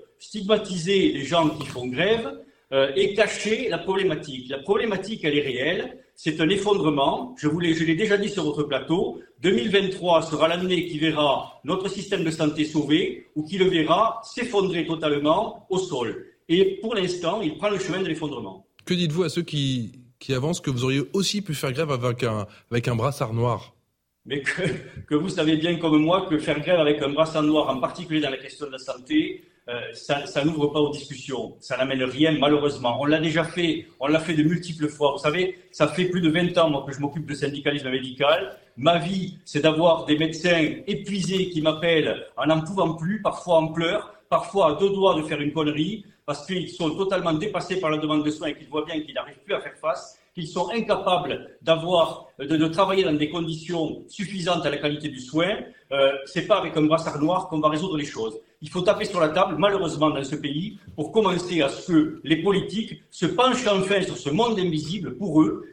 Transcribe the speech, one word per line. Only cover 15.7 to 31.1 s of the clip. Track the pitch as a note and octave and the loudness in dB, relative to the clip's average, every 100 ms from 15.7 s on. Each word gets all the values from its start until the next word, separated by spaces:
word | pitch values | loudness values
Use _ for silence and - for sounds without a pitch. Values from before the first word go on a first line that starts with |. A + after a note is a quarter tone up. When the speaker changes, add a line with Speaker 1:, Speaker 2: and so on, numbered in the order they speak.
| F#3 | -4
Speaker 1:
sol. | - C3 A2+ - - _ - | -2 -4 -4 -6 -12 _ 0
Et | F3 F#3+ F#3+ | 4 4 0
pour | A3+ | -4
l'instant, | A3 F3+ - E3+ F3+ | -2 -2 -2 -2 -2
il | D#3+ - | -4 -2
prend | G#3 | -2
le | G3 | -2
chemin | - F#3 | -2 -2
de | F3+ | -4
l'effondrement. | D#3 D3+ B2 G2+ F#2+ _ _ | -4 -6 -6 -10 -14 _ _
Speaker 2:
Que | - | -4
dites-vous | F3+ E3+ E3 | -2 0 0
à | E3 | 0
ceux | F3 | -2
qui, | E3+ D3 C#3 B2+ G#2+ - - _ | -4 -2 -2 -2 -4 -12 -20 _
qui | - | -4
avancent | B2+ D3+ F3 | -2 -2 -2
que | D3+ | -4
vous | B2 | -2
auriez | C3 C#3 - | 0 0 0
aussi | G3 F#3 G#3 | -2 0 -2
pu | G3 | -4
faire | C#3+ C#3+ | -4 -4
grève | B2+ D#3 | -2 -2
avec | B2+ B2 A#2+ | -2 -2 -2
un, | A#2+ G#2+ G2 - _ | -2 -2 -6 -12 _
avec | A#2+ B2+ | -2 0
un | A#2 | 0
brassard | C3 C3 A#2+ | 0 -2 -4
noir ? | A2+ A#2+ G#2 - _ _ _ _ _ | 0 0 0 -6 _ _ _ _ _
Speaker 1:
Mais | - C#3+ | -6 -4
que, | - - F#3 - - - - | -4 -2 -2 -4 -10 -16 -2
que | |
vous | D3+ F#3 | 0 0
savez | F#3 D#3 D#3+ | 0 2 2
bien | E3+ E3 | 2 0
comme | D#3+ D3+ | 4 4
moi | D#3 F#3+ F#3 | 4 2 2
que | D3+ | 0
faire | E3 D3 | 0 -2
grève | D3 F3 | 2 4
avec | D3 D3 | 4 2
un | C#3 | 0
brassard | C#3+ D#3+ D#3+ | 2 2 2
noir, | D3+ D3+ C3+ | 2 2 2
en | C3 | 0
particulier | - - E3 D#3 | -4 -6 -4 -2
dans | C#3 | -2
la | C3 | -4
question | C3+ - C#3+ | -10 -12 -12
de | |
la | C3 | -10
santé, | C3 B2 B2+ D#3 F3+ - - _ - | -12 -12 0 0 0 -4 -16 _ -12
euh, | A#2+ G#2+ | -10 -10
ça, | - - A#2+ - | -10 -4 -4 -2
ça | C#3+ | -2
n'ouvre | D3+ D3+ D3 | 0 2 0
pas | D3+ | 2
aux | C#3+ | 0
discussions. | - - | 0 -10